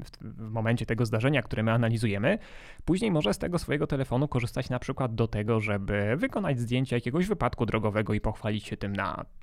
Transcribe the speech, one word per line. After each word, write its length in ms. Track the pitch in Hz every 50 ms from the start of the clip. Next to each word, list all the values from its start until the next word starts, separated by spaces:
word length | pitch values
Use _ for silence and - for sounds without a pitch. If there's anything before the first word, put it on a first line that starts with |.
| -
w, 420 | - - - - 107 - - 113 110
w 20 |
momencie 360 | 110 113 110 113 117 117 117
tego 200 | - 117 110 123
zdarzenia, 360 | 110 113 110 110 135 151 135 -
które 200 | - - 110 110
my 100 | 113 113
analizujemy, 640 | 117 117 113 117 110 113 110 98 101 104 143 202 220 - - - - - - - - -
później 260 | - 160 190 233 220
może 240 | 180 - 196 208 190
z 40 | -
tego 200 | - - 175 165
swojego 280 | - - 131 147 160
telefonu 420 | 151 151 135 127 - 120 123 143 147
korzystać 420 | - 127 117 113 - 131 131 -
na 80 | 127 123
przykład 360 | - - 139 - 139 123 113
do 140 | 110 113 113
tego, 320 | - 104 107 107 117 113
żeby 560 | 104 104 101 101 98 98 107 101 101 104 117
wykonać 440 | 160 240 262 - 233 196 165 143 120
zdjęcie 360 | 120 113 120 127 135 - 123
jakiegoś 300 | 120 - 123 123 165 180
wypadku 400 | 196 214 170 117 123 - - 123
drogowego 480 | 104 110 113 104 107 98 107 107 - 107
i 60 | 104
pochwalić 440 | - 113 107 - - 113 104 107 -
się 120 | - 110
tym 200 | - - 101 101
na 280 | 98 98 92 - - - - - -